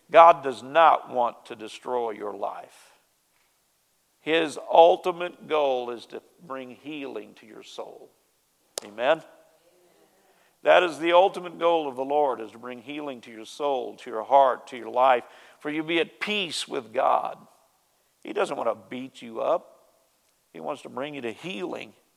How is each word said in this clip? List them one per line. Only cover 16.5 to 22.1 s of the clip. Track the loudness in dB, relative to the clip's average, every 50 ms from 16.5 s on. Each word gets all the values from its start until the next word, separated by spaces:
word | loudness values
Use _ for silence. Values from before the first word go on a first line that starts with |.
| -6 -8 -8
with | -6 -8 -8 -8 -6
God. | -2 0 2 2 2 2 0 -4 -10 -14 -20 _ _ _ _ _ _ _ _ _ _ _ _ _ _ _ -14
He | -8
doesn't | -4 -4 -4 -4 -4
want | -4 -4 -4
to | -4 -6 -8 -14
beat | -14 -12 -14 -14 -16 -18
you | -18 -14 -10 -6
up. | -2 -2 -2 -2 -4 -10 -20 _ _ _ _ _ _ _ _ _ _ _ _ _ _ _
He | -18 -14
wants | -12 -10 -12 -12
to | -14 -14
bring | -10 -10 -10 -10 -10
you | -10
to | -10 -10
healing. | -10 -10 -12 -12 -10 -8 -8 -8 -8 -10 -12 -16 -20 _ _ _